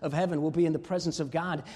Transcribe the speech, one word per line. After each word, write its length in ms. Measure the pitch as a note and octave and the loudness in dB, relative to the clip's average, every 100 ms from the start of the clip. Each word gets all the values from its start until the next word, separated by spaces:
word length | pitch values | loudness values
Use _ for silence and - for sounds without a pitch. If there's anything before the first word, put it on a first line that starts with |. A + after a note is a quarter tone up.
of 140 | D3+ | -2
heaven. 260 | C#3+ F3+ D#3 | 0 0 2
We'll 100 | D#3 | 2
be 140 | D#3 | 4
in 80 | E3+ | 4
the 60 | D3+ | 2
presence 420 | - F3+ E3+ D3+ | 0 -2 0 -2
of 100 | C#3+ | -2
God, 340 | D#3+ F3+ D3+ - | -2 -2 -4 -6